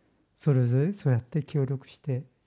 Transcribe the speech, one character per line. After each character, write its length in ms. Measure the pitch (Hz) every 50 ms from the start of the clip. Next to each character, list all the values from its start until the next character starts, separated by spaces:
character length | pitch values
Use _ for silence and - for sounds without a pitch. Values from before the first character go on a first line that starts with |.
| _ _ _ _ _ _ _ _
そ 160 | - 156 143
れ 120 | 127 123
ぞ 200 | 120 120 131 143
れ 80 | 180 202
そ 160 | 202 - 143
う 40 | 127
や 60 | 113
っ 20 |
て 220 | - - - 165 143
協 220 | - - 151 135
力 240 | 131 139 131 - -
し 80 | - -
て 260 | _ - 131 123 - - _ _ _